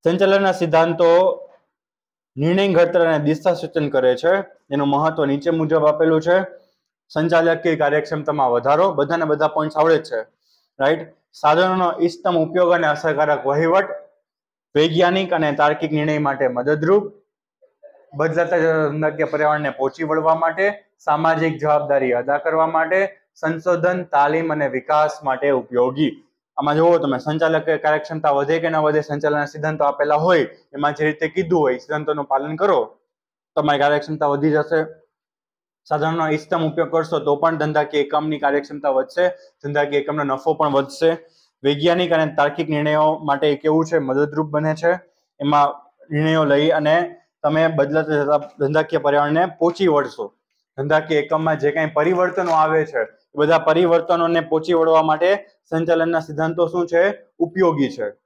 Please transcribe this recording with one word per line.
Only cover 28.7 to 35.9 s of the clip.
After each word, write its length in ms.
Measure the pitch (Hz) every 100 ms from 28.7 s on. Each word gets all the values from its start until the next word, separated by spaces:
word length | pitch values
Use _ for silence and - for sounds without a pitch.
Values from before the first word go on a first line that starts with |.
| 160
વધે, 240 | 151 151
સંચાલનના 440 | 147 143 151 147
સિદ્ધાંતો 400 | 147 156 156 151
આપેલા 300 | 143 143 147
હોય, 300 | 151 170 170 120 - _
એમાં 200 | 139 147
જે 120 | 147
રીતે 240 | 151 151 160
કીધું 320 | 175 165 175
હોય, 180 | 139 123
સિદ્ધાંતોનું 460 | - 151 147 151
પાલન 320 | 139 135 147 160
કરો, 420 | 202 147 110 _ _ _ _ _ _ -
તમારી 220 | 151 143
કાર્યક્ષમતા 480 | 143 147 147 151 147
વધી 240 | 143 156
જશે. 580 | 151 151 160 156 - _ _ _ _ _ _ _ _
સાધનોનો 440 | _